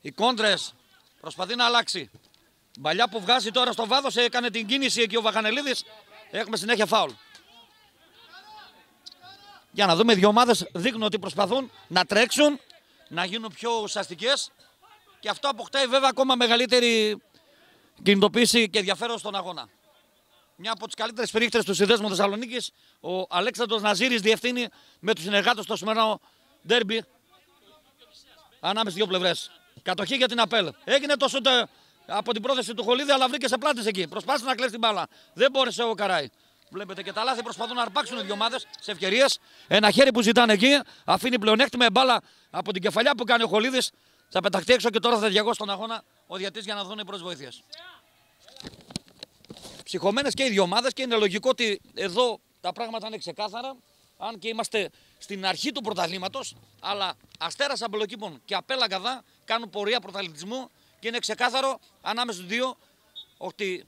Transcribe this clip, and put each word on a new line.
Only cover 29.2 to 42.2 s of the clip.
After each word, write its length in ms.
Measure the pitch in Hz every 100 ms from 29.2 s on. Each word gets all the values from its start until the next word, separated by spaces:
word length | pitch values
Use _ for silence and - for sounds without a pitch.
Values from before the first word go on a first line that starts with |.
| 180 165 - - _ -
Κατοχή 340 | - 180 190 262
για 120 | 247
την 120 | 240
απέλ. 340 | 214 226 170 -
Έγινε 320 | - 269 285 277
το 120 | 269
σουτ, 200 | 262 254
ε, 160 | 247 214 _ _ _ -
από 280 | 202 208
την 80 | 226
πρόθεση 320 | 226 262 214
του 100 | 233
Χολίδη, 280 | 214 247 285
αλλά 160 | 269 262
βρήκε 200 | 277 262
σε 100 | 240
πλάτες 280 | 294 247 214
εκεί. 220 | 190 165
Προσπάθησε 380 | 214 185 277 254
να 100 | 240
κλέσει 160 | 254
την 80 | 220
μπάλα. 280 | 226 202 160 _ _
Δεν 180 | - 262
μπόρεσε 320 | 262 254 180
ο 100 | 233
Καράι. 360 | 202 202 180 131 _ _ _ _
Βλέπετε 340 | 180 196 190
και 100 | 196
τα 100 | 190
λάθη, 200 | 233 240
προσπαθούν 320 | 233 214 226 247
να 60 |
αρπάξουν 360 | 233 196 254 240
οι 40 |
δύο 120 | 196
ομάδες 340 | 202 220 247 - -
σε 120 | -
ευκαιρίες. 480 | 185 190 220 269 - _ - -
Ένα 240 | 196 214
χέρι 200 | 202 269
που 100 | 233
ζητάνε 320 | 214 233 233
εκεί, 280 | 214 240 285 - - -
αφήνει 340 | 185 254 240
πλεονέκτημα, 460 | 214 214 269 247 240
η 40 |
μπάλα 320 | 208 262 226